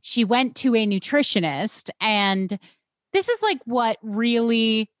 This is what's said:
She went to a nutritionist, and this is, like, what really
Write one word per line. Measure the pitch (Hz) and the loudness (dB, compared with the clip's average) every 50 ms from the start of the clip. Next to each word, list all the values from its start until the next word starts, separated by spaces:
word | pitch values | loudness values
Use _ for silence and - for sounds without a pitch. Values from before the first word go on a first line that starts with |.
She | _ - - 240 226 | _ -6 -2 -2 0
went | 190 240 247 269 233 - - | 2 2 2 0 0 -4 -2
to | - 269 233 | 0 2 2
a | 220 220 | 2 2
nutritionist, | 208 202 190 - - - 294 285 - - 208 170 156 139 139 190 220 - - - - - - | 2 0 -2 -2 0 0 2 2 2 0 0 0 0 -2 -2 -4 -6 -6 -8 -10 -12 -8 -4
and | - 220 214 208 202 196 190 190 190 175 202 190 _ - _ _ _ _ _ _ _ _ | 0 0 2 2 2 2 0 0 -2 -4 -6 -10 _ -16 _ _ _ _ _ _ _ _
this | - 392 381 - | -2 -2 0 0
is, | 480 440 | -2 0
like, | 427 427 359 254 - | 0 -2 -2 -2 -4
what | 233 240 247 233 226 220 - - | -4 -2 0 0 0 -2 -4 -6
really | 220 202 214 226 240 233 233 233 233 233 226 226 220 220 220 214 - _ _ | -8 -4 -2 0 2 2 2 2 2 2 2 2 2 2 0 -2 -4 _ _